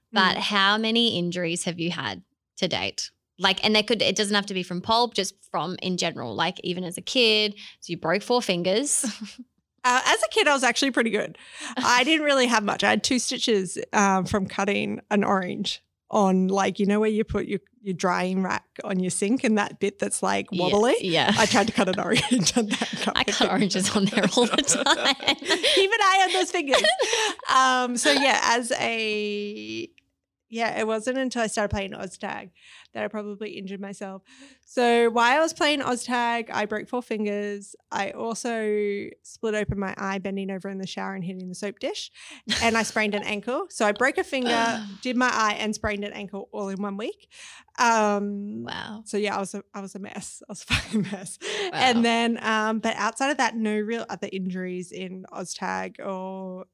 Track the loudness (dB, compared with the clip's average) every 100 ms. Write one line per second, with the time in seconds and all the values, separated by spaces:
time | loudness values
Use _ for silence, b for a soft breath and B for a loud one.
0 | _ 4 4 2 0 4 4 4 2 2
1 | 2 2 -2 -2 -2 -2 -4 -2 -4 -2
2 | -6 -6 -14 _ _ -4 -2 -2 -4 -6
3 | -10 -14 _ 0 0 2 2 2 2 2
4 | 2 2 0 0 0 -6 -4 -6 0 2
5 | 2 0 -4 -8 _ -4 -4 -4 -4 -2
6 | -2 -4 -6 -2 -2 -2 -6 -6 -6 -10
7 | -2 2 4 4 0 -4 B B -10 -4
8 | 0 0 2 0 2 -2 0 0 0 -2
9 | -2 -6 -14 -16 -20 _ _ _ 2 2
10 | 2 2 2 2 4 4 2 2 2 2
11 | 0 0 -2 -8 B B -10 -2 4 4
12 | 6 4 4 4 4 4 2 2 2 2
13 | 2 0 0 -2 2 2 0 -6 -2 2
14 | 4 4 2 0 -2 -2 0 0 -2 -6
15 | 0 0 2 0 0 -4 -6 -6 _ _
16 | _ 2 4 4 4 2 2 2 2 2
17 | 2 0 0 -2 -4 -6 -8 _ -8 0
18 | 0 2 0 0 0 -4 -6 -12 -4 -2
19 | 0 0 0 2 4 2 0 -2 -4 -2
20 | -4 -2 0 0 -2 0 2 4 4 2
21 | 2 2 2 4 4 4 4 2 0 0
22 | 0 0 2 2 2 2 0 -2 -4 -2
23 | 0 0 0 2 2 2 2 2 0 2
24 | 2 2 2 4 4 2 2 2 2 2
25 | 2 0 0 -2 0 2 4 4 4 4
26 | 4 6 4 2 0 -2 4 4 4 2
27 | 0 0 -2 -4 2 4 6 4 0 0
28 | 2 4 4 4 4 2 0 -2 -2 -2
29 | -2 -2 -2 -4 -6 -8 -8 -8 -10 _
30 | _ _ _ _ _ -2 -2 0 0 0
31 | -2 -2 -2 -2 -2 0 -2 -2 -4 -8
32 | -12 -10 -8 -8 -12 B B B B -8
33 | -6 -6 -8 -10 -10 -10 -10 -10 -10 -10
34 | -12 -12 B B -20 B _ 2 4 6
35 | 4 4 4 4 2 2 0 2 0 -4
36 | -2 0 0 -2 -4 -4 -2 -4 -4 -8
37 | -4 -4 -2 -2 -6 -8 -12 -20 _ -4
38 | -4 -4 -6 -4 -4 -2 0 0 0 -2
39 | -6 -14 -20 -6 -2 -2 -2 -2 -4 -4
40 | -4 -4 -4 -6 -6 -6 -8 -8 -8 -6
41 | -6 -6 -8 -8 -10 -8 -8 -6 -6 -6
42 | -10 B B -16 -4 0 2 2 0 0
43 | 0 -2 -4 -6 -4 -4 -6 0 0 2
44 | 2 2 -2 -2 0 2 2 0 -6 -8
45 | -2 2 2 4 2 0 -2 -2 -4 -4
46 | -6 -8 -10 -12 -10 -8 -6 -4 -4 -4
47 | -8 -10 _ B B B B 2 4 6
48 | 4 2 -2 -6 -8 -8 -8 -8 -10 -12
49 | -6 -2 -2 -2 -4 -8 -12 -14 -12 -12
50 | -12 -12 -12 -16 -16 -16 -4 -4 0 -2
51 | -2 -6 -12 -10 -8 -6 -4 0 2 4
52 | 2 2 0 -2 0 0 0 -2 -2 -2
53 | -4 -2 -2 0 0 0 -2 0 -2 -6
54 | -6 -8 -8 -6 -6 -6 -6 -8 -10 -10
55 | -10 -12 -12 -12 -10 -6 -4 -4 -6 -8
56 | -8 -8 -8 -8 -10 -12 -14